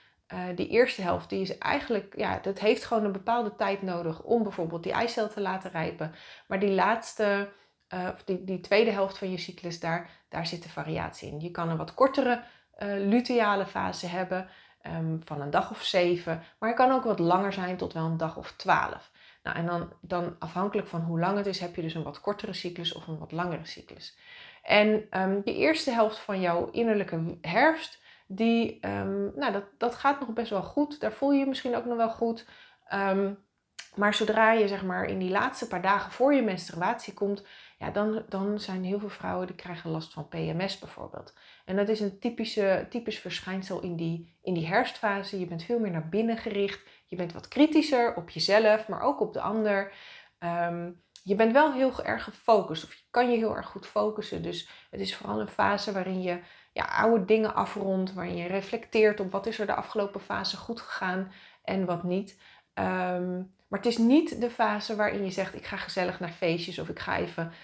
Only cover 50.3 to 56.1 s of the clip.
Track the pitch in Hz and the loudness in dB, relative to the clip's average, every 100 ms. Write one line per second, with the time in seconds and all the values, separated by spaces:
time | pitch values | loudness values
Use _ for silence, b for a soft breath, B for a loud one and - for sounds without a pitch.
50.3 | B 175 170 175 170 175 175 _ - 185 | B -4 0 0 -2 -6 -12 _ -10 0
51.3 | 208 226 262 311 254 262 254 - 220 - | 4 6 6 6 4 0 0 -4 -4 -6
52.3 | - - 214 175 160 - - _ 240 247 | -2 4 6 4 -4 -10 -18 _ 2 4
53.3 | 233 220 - - 190 - 208 214 214 - | 4 2 -2 -6 -12 -6 0 0 -2 -6
54.3 | 180 170 170 - B B 196 196 - 202 | -6 -6 -8 -10 B B -8 -6 -6 -4
55.3 | 214 208 - 196 202 - 190 185 | -4 -4 0 2 2 -2 -4 -2